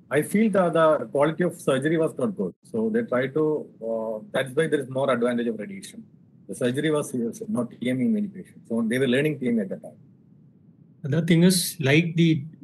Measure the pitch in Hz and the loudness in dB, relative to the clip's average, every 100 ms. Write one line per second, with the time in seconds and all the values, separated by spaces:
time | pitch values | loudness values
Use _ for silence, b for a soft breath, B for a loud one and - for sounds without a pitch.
0 | - 143 147 202 226 190 175 160 160 143 | -4 -2 2 2 2 2 2 4 4 4
1 | 117 139 151 160 175 - - 135 147 165 | 0 2 2 2 -2 -2 0 2 2 2
2 | 160 - 120 95 92 - - 113 110 113 | 0 -2 -4 -2 -6 -8 -8 -4 0 0
3 | 113 123 135 151 156 151 - - 113 113 | 0 -2 -2 0 0 -2 -6 -10 -6 -4
4 | 110 110 104 127 131 131 160 147 127 131 | -4 -8 -6 -4 -2 -2 0 0 -2 -2
5 | 135 120 120 120 117 107 101 98 - - | 0 0 0 0 -2 -4 -8 -12 -16 -18
6 | - _ _ - - 98 123 131 151 147 | -20 _ _ -20 -12 -4 -2 0 0 0
7 | - 127 117 104 - 113 113 - 120 131 | -2 -4 -6 -6 -6 -4 -6 -6 -4 -2
8 | 117 107 101 95 87 - - 117 113 127 | 0 0 -4 -8 -18 -16 -6 -4 -2 0
9 | 131 127 156 135 127 117 95 92 - - | 0 2 0 -2 -2 -2 -2 -8 -14 -20
10 | - _ _ _ - _ - - - _ | -20 _ _ _ -20 _ -20 -20 -20 _
11 | 139 160 165 165 180 185 - - 135 151 | -2 0 4 6 6 4 -2 -2 2 4
12 | 170 165 165 156 - - | 2 2 4 2 -4 -16